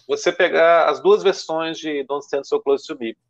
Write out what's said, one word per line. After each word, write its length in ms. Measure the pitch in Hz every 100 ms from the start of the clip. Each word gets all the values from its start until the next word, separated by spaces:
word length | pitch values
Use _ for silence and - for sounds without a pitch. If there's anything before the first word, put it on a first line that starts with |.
| _
você 240 | 143 175
pegar 560 | - 180 160 165 170 156
as 100 | 143
duas 220 | 180 208
versões 540 | 185 185 - 160 160 156
de 240 | 156 147
Don't 200 | 131 143
Stand 200 | 139 143
So 160 | 135 143
Close 260 | 143 139 -
to 120 | 151
Me, 180 | 113 110 _